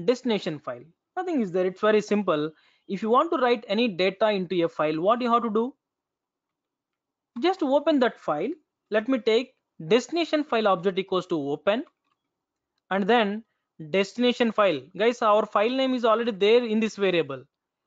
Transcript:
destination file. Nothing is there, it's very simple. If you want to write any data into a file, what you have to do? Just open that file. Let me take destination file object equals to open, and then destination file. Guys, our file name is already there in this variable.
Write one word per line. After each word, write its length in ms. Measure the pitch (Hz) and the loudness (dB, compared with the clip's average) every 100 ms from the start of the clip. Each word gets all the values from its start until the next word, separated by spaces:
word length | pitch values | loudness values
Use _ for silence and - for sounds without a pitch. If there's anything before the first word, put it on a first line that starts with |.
destination 560 | 175 247 254 208 - 147 | -2 -2 0 -2 -4 -8
file. 260 | - 120 151 _ _ - | -10 -14 -16 _ _ -10
Nothing 260 | 370 311 | -4 -2
is 100 | 208 | -2
there, 140 | 175 185 | -2 -2
it's 140 | 185 | 0
very 200 | 214 214 | 2 2
simple. 500 | 208 208 190 156 156 - _ _ - | 2 -2 0 0 -2 -8 _ _ -10
If 140 | 190 | -6
you 80 | 220 | 0
want 200 | 240 330 | 2 2
to 40 | 339 | 2
write 280 | 247 240 - | 0 0 -2
any 200 | 208 247 | -2 -2
data 420 | 170 190 190 220 | 0 -2 2 0
into 340 | 208 180 185 | 0 -2 0
a 40 | 165 | -2
file, 300 | - 156 160 | 0 -2 0
what 200 | 180 240 | 0 0
you 100 | 233 | 2
have 120 | 233 | 0
to 80 | 233 | 0
do? 240 | 214 240 - _ _ _ _ _ _ _ _ _ _ _ _ _ _ _ - | -2 -4 -8 _ _ _ _ _ _ _ _ _ _ _ _ _ _ _ -4
Just 200 | 302 370 | -2 0
open 380 | 285 285 294 294 | 2 2 2 2
that 180 | 240 - | 2 -2
file. 320 | - 147 208 359 _ _ - | -6 -4 -4 -8 _ _ -4
Let 160 | 214 220 | -4 0
me 120 | 262 | -2
take 360 | 214 220 262 _ _ - 160 | 2 0 0 _ _ -10 2
destination 580 | 226 240 330 320 311 | 2 2 -4 -2 -2
file 240 | 294 233 214 | 0 0 2
object 300 | 185 185 185 | 2 0 -2
equals 280 | 190 185 175 | -2 -4 -2
to 100 | 170 139 | -4 -4
open, 340 | 147 - 220 330 _ _ _ _ _ _ _ _ _ - | -4 -2 -2 -4 _ _ _ _ _ _ _ _ _ -6
and 160 | 190 196 | -2 2
then 380 | 240 208 208 - _ _ - 156 | 2 2 -4 -12 _ _ -18 -4
destination 600 | 185 196 - 247 233 233 | -2 -2 0 0 2 0
file. 280 | 214 202 147 127 175 | 2 2 0 -6 -2
Guys, 240 | 220 247 | -2 0
our 240 | 226 208 | 2 2
file 260 | 208 208 220 | 2 0 0
name 240 | 262 262 | 0 -2
is 120 | 254 226 | 0 2
already 260 | 220 240 | 2 0
there 320 | 190 202 240 | 0 4 4
in 160 | 240 214 | 2 0
this 160 | 220 - | -2 -2
variable. 480 | 196 175 143 135 127 _ _ _ | 0 0 -2 -6 -14 _ _ _